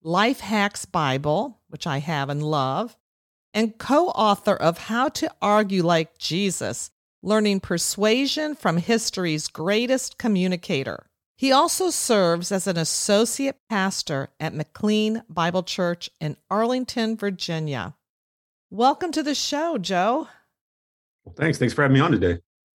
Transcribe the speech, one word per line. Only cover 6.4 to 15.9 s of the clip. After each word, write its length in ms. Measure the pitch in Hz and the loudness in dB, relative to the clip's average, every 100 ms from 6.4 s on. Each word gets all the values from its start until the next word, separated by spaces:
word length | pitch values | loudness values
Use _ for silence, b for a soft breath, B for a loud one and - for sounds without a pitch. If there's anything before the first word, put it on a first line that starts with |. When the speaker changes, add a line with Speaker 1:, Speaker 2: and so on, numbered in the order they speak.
| 202 170 101 120 - _ _ _ | -2 -2 -4 -6 -10 _ _ _
Speaker 1:
Learning 380 | 180 214 208 196 | 0 2 2 0
Persuasion 960 | - 170 - - 214 240 277 302 302 285 | -2 -2 -2 0 2 2 0 -2 -4 -2
from 220 | 196 170 | 0 0
History's 720 | 170 226 226 - 175 151 - | 2 0 0 -4 -2 -2 -4
Greatest 680 | - 165 214 240 262 - - | -6 0 0 2 0 -2 -4
Communicator. 880 | 240 190 185 175 - 147 123 76 - _ _ - | 0 2 2 -2 -2 -4 -4 -8 -14 _ _ -2
He 140 | 269 | 2
also 400 | 262 330 - 370 | 4 4 2 -2
serves 600 | - - 214 175 170 175 | -2 2 4 4 2 0
as 140 | 190 196 | -2 -2
an 120 | 170 | -2
associate 800 | 160 - - 208 233 - 269 - - | -2 -2 2 2 2 0 -4 -6 -4
pastor 600 | 208 190 - - 139 139 - | -2 0 -2 -4 -4 -6 -8
at 160 | 156 151 | -8 -6
McLean 680 | 151 - 208 214 214 226 - | -8 -2 0 2 0 -2 -6
Bible 320 | 170 170 185 | -2 0 0
Church 480 | 180 - 175 | -4 -2 -2